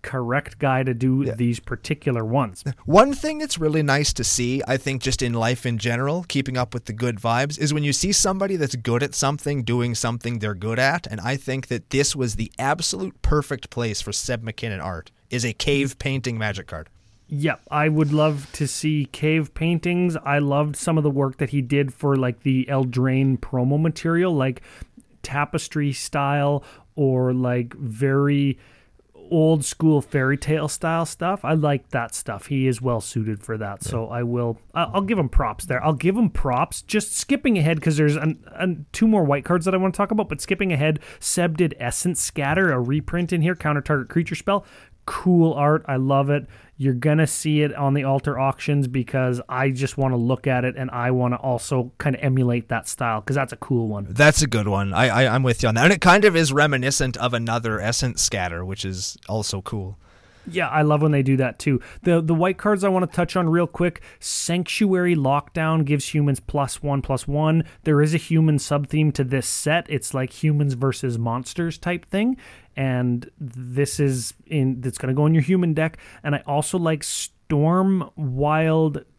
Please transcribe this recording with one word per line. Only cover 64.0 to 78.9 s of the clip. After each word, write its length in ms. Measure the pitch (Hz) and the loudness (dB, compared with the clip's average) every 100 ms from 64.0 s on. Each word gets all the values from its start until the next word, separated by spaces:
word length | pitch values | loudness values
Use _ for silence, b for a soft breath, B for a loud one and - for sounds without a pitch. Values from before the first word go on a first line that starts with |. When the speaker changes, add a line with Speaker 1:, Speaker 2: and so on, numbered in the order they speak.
| B B | B B
Speaker 1:
Sanctuary 960 | - - - 175 175 - 208 185 180 165 | -8 -6 -2 -2 -2 0 2 4 4 2
Lockdown 680 | 135 143 - 175 160 160 139 | 2 0 -2 -2 0 2 2
gives 280 | 147 - | 0 0
humans 260 | 156 143 135 | 0 2 0
plus 420 | - 147 135 - | -2 -2 -2 -4
one, 180 | 143 139 | -2 -2
plus 260 | - 131 - | -2 -4 -2
one. 360 | 143 156 160 160 B | 0 2 2 0 B
There 180 | - 147 | 2 4
is 120 | 151 | 4
a 40 | 160 | 2
human 400 | - 160 160 147 | 2 4 4 2
sub-theme 520 | - 147 139 151 151 | 0 -2 0 2 2
to 100 | 139 | 2
this 240 | 131 131 - | 0 0 -2
set. 380 | - 147 165 - | -4 0 0 -2
It's 240 | 147 - | -6 -4
like 300 | 135 131 - | -4 -4 -2
humans 320 | 156 147 143 123 | 0 2 0 0
versus 420 | 135 123 131 117 | -2 0 -4 -2
monsters 580 | 117 120 123 - 170 156 | -2 -4 -6 -6 -6 -4
type 280 | 175 175 - | -6 -6 -4
thing. 320 | 196 226 262 B B B - | -2 0 -2 B B B -4
And 540 | 135 127 123 120 - _ | -2 0 0 -2 -4 _
this 600 | 139 120 123 123 143 - | -12 -12 -6 -2 -2 2
is 340 | 143 131 113 - - | 0 0 -4 -12 -4
in, 320 | 156 131 127 | 0 0 0
that's 180 | 127 - | -6 -4
gonna 160 | 131 | -2
go 120 | 131 151 | 2 4
in 80 | |
your 100 | 160 | 4
human 300 | 135 185 175 | 4 2 2
deck. 240 | 156 160 - B B | 0 -2 -4 B B
And 100 | 151 | -4
I 80 | 143 - | -4 -2
also 320 | 143 - 185 | -2 0 0
like 240 | 165 156 | 0 -2
Storm 1080 | - - - _ _ 147 156 180 190 190 - - | -4 -6 -8 _ _ 2 4 4 4 2 -2 -6
Wild 880 | 147 127 147 156 160 160 160 | -4 0 2 2 4 4 2